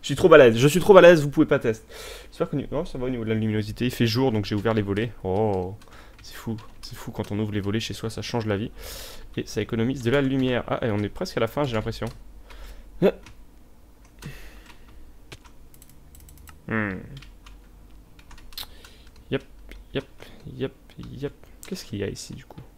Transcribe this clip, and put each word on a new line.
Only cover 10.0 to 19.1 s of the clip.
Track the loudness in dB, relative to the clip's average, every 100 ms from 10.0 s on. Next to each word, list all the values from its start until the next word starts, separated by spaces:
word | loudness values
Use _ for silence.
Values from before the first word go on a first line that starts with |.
de | 0
la | 2
lumière. | 2 0 0 0 -2
Ah, | -2 0
et |
on | -2
est | -2
presque | -6 -6 -2
à |
la | -2
fin, | -2
j'ai | -2
l'impression. | -2 -4 -6 -8 -10 -18 -20 -20 -18 -16 -18 -18 0
Hmm. | 0 0 -16 -20 -20 -20 -20 -20 -20 -20 -20 -18 -16 -16 -18 -20 -20 -20 -20 -20 -20 -20 -20 -20 -20 -20 -20 -20 -20 -20 -20 -20 -20 -20 -20 -18 -6 -4 -2 -6 -12 -16 -18 -20 -20 -20 -20 -20 -20 -20 -20 -20 -20 -20 -16 -14 -16 -16 -20 -20 -20